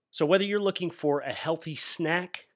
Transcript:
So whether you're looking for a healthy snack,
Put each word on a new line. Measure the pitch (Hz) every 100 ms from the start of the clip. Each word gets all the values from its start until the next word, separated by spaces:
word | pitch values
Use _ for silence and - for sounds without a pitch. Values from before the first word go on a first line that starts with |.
| _
So | - 151
whether | 190
you're | 202 208
looking | 202 190 175
for | - 151 143
a | 131
healthy | 120 156 160 -
snack, | 143 - - 160 170 180 - -